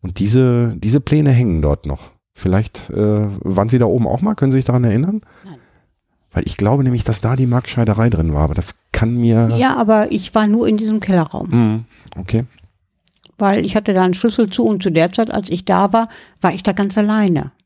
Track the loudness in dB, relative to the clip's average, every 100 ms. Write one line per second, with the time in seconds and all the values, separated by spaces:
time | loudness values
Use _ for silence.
0 | -10 -4 0 2 4 2 0 -2 0 0
1 | 2 2 4 4 2 2 0 -2 -4 -10
2 | -12 _ _ -8 -2 0 -2 -8 -8 -2
3 | 0 0 -2 -4 -4 0 2 2 2 2
4 | 0 -2 -2 0 0 0 0 0 2 0
5 | 0 -4 -8 _ -20 -20 _ _ _ _
6 | _ _ _ -6 -6 -2 0 2 2 0
7 | -2 -2 -2 0 0 0 -2 -2 0 2
8 | 2 2 0 0 0 -2 -6 -10 _ -2
9 | 0 2 2 4 2 2 0 0 2 2
10 | 2 -2 -2 0 2 2 2 0 0 -2
11 | 0 0 0 -4 -2 0 2 0 -6 _
12 | -18 -14 -4 -4 -4 _ -20 _ _ _
13 | _ _ -18 -4 0 0 0 -2 0 2
14 | 2 0 -2 0 -2 0 0 0 0 0
15 | 0 0 -4 -4 -6 -6 -2 0 2 0
16 | -2 -8 -20 _ -4 -2 -2 -2 -2 0
17 | 0 2 0 0 -4 -12